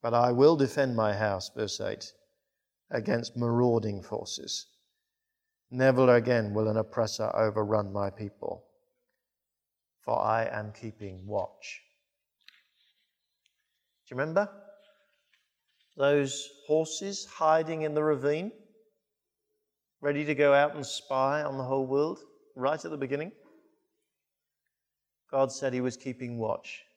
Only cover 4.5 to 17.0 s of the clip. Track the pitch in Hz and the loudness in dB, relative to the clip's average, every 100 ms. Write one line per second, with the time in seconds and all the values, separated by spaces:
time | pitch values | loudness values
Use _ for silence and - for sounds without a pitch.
4.5 | - - _ _ _ _ _ _ _ _ | -12 -12 _ _ _ _ _ _ _ _
5.5 | _ _ 127 131 127 131 120 117 120 104 | _ _ 4 4 6 8 6 6 2 2
6.5 | 104 110 110 110 - 110 - 107 - 110 | 0 0 0 -2 -2 -2 -2 -2 2 2
7.5 | 104 104 107 101 101 101 98 104 _ - | 2 0 0 0 -4 -6 -6 -12 _ -10
8.5 | - _ _ _ _ _ _ _ _ _ | -10 _ _ _ _ _ _ _ _ _
9.5 | _ _ _ _ _ - 113 101 113 113 | _ _ _ _ _ -4 -2 0 0 -2
10.5 | 110 107 104 113 - 101 92 95 104 92 | -4 -8 -10 -14 -12 -14 -12 -6 -6 -6
11.5 | - - - _ _ _ _ _ _ - | -12 -18 -18 _ _ _ _ _ _ -20
12.5 | _ _ _ _ _ _ _ _ _ _ | _ _ _ _ _ _ _ _ _ _
13.5 | _ _ _ _ _ _ 127 151 170 202 | _ _ _ _ _ _ -6 0 0 -2
14.5 | - - - _ _ _ _ _ _ _ | -8 -20 -20 _ _ _ _ _ _ _
15.5 | _ _ _ _ - 139 147 139 135 - | _ _ _ _ 0 2 4 2 -6 -12
16.5 | - - 156 160 - | -18 0 0 0 -6